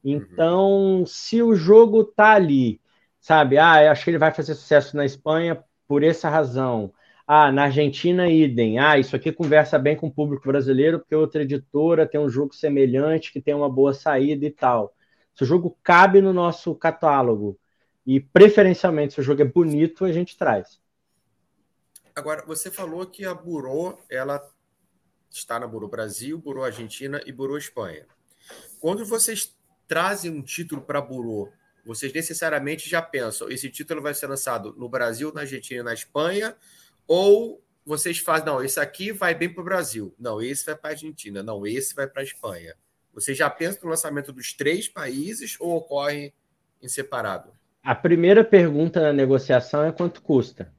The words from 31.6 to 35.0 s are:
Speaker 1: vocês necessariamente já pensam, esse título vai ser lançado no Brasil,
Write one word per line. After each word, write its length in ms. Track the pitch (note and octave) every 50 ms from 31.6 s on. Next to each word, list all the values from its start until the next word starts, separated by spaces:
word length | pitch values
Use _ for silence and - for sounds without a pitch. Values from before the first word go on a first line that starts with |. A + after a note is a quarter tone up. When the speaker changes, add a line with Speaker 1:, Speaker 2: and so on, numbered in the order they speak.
| _ _ _ _ _
Speaker 1:
vocês 280 | A2+ A2+ A2 - C3+
necessariamente 760 | C3+ D#3 D#3+ - E3 D#3+ E3+ D#3+ D3+ C#3+ C#3 C#3+ D#3+ D#3 - D3+
já 140 | F3 E3+
pensam, 460 | E3 - - C3+ A#2+ A2 G#2+ - - G2
esse 200 | B2+ B2+ - C3+
título 320 | - - D3 - D#3+ D3+
vai 120 | C#3 D3 C#3+
ser 120 | - -
lançado 480 | C3+ C#3 C3 - C3+ A#2+ A#2 G2 - -
no 120 | - B2 B2
Brasil, 420 | A#2 B2+